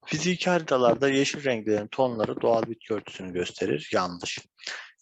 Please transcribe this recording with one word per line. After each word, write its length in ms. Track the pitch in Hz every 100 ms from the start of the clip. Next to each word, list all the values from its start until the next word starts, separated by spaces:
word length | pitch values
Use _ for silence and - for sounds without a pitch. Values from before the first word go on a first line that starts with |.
| -
Fiziki 440 | 151 165 175 185
haritalarda 580 | 175 156 131 123 117 139
yeşil 360 | 135 139 -
renklerin 440 | 139 117 107 104 107
tonları 520 | - 131 113 104 127
doğal 220 | 120 117
bitki 320 | 113 113 -
örtüsünü 380 | 107 - - 92
gösterir. 580 | 90 90 - 98 76 -
Yanlış. 460 | 107 90 87 - - - _ - - - _